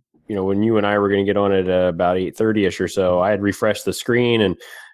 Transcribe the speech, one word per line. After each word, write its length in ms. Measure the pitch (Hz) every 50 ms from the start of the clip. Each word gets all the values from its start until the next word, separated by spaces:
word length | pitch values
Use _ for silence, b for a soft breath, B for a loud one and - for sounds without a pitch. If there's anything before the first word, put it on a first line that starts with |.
| - _ _ _ _ -
you 60 | 107
know, 100 | 98 95
when 180 | 95 98 101
you 160 | 107 113 113 107
and 80 | 101
I 120 | 101 104 104
were 100 | 101 98
gonna 140 | 101 98 98
get 120 | 98 98
on 160 | 101 101 101
at, 160 | 98 95 92 92
uh, 200 | 92 90 90 90
about 280 | 85 85 92 87 90
eight 200 | 92 92 80 -
thirty-ish 440 | - 110 110 110 107 98 92 - -
or 80 | 95 85
so, 320 | - 95 92 92 90 90
I 100 | 90 101
had 120 | 107 95
refreshed 420 | 104 101 92 - - 107 101 - -
the 80 | -
screen 480 | - - - - 120 120 123 120 117 110
and, 160 | 107 92 - B B B B B B B